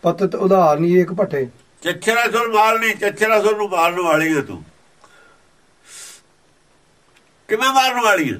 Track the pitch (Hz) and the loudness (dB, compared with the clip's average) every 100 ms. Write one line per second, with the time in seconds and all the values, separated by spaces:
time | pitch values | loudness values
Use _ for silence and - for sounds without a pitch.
0 | 175 170 190 - 190 190 165 147 170 180 | -2 -2 -4 -2 2 4 4 2 2 2
1 | 170 185 196 143 123 - _ _ 170 175 | 2 -2 -4 -2 -6 -10 _ _ -8 -4
2 | 220 233 240 226 233 214 220 226 220 208 | -2 0 0 -2 0 2 2 2 -2 -2
3 | 202 - 220 220 202 214 208 185 170 175 | -6 -2 0 2 2 0 -2 0 0 0
4 | 175 156 156 156 123 90 76 _ _ _ | 0 0 0 -2 -4 -12 -18 _ _ _
5 | _ _ _ _ _ _ _ _ _ - | _ _ _ _ _ _ _ _ _ -20
6 | - - _ _ _ _ _ _ _ _ | -20 -20 _ _ _ _ _ _ _ _
7 | _ _ _ _ - 220 262 269 262 247 | _ _ _ _ -6 -2 0 2 0 0
8 | 226 190 143 98 | 2 2 0 -6